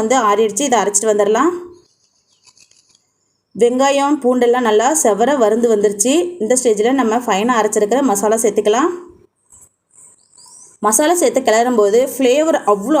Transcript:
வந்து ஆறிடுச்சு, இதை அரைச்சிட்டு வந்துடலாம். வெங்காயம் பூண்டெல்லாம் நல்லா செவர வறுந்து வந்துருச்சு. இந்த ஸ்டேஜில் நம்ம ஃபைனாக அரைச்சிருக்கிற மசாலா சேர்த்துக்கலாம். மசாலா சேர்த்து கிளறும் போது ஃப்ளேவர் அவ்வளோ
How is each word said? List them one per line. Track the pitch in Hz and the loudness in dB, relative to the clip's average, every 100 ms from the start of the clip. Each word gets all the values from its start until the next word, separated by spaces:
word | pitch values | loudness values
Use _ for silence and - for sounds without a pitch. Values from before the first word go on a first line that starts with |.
வந்து | 220 262 214 | 0 0 2
ஆறிடுச்சு, | 208 220 202 285 | 0 0 -2 -2
இதை | 233 | 0
அரைச்சிட்டு | 190 202 220 | 0 -2 0
வந்துடலாம். | 208 202 220 311 359 - - _ _ _ _ _ _ _ _ _ _ _ _ _ _ _ _ _ 196 | 0 2 2 0 -2 -14 -20 _ _ _ _ _ _ _ _ _ _ _ _ _ _ _ _ _ -2
வெங்காயம் | 233 254 277 277 277 294 | 0 2 0 2 0 0
பூண்டெல்லாம் | 240 254 240 247 233 | 0 2 2 2 2
நல்லா | 214 240 311 | 2 2 0
செவர | 226 196 247 285 | 0 2 0 2
வறுந்து | 214 226 233 | 2 2 0
வந்துருச்சு. | 214 208 202 254 311 349 - | 2 0 0 0 0 -2 -6
இந்த | 220 254 | -2 0
ஸ்டேஜில் | 247 208 220 269 | 0 0 0 0
நம்ம | 226 226 | 0 -2
ஃபைனாக | 240 190 240 240 | -2 -2 0 0
அரைச்சிருக்கிற | 214 220 202 247 269 | 0 -2 0 0 0
மசாலா | 196 214 226 | 0 -2 0
சேர்த்துக்கலாம். | 233 214 208 226 339 - - - _ _ _ - - _ _ _ - _ _ _ - - - _ 311 | 0 0 0 0 -2 -4 -16 -20 _ _ _ -20 -20 _ _ _ -20 _ _ _ -20 -20 -20 _ -2
மசாலா | 311 302 349 | 0 0 2
சேர்த்து | 269 254 254 | 0 0 0
கிளறும் | 220 240 240 | 0 0 2
போது | 202 226 262 | 2 2 0
ஃப்ளேவர் | 269 254 277 320 302 - | -2 0 2 0 0 0
அவ்வளோ | 202 214 302 | -2 0 0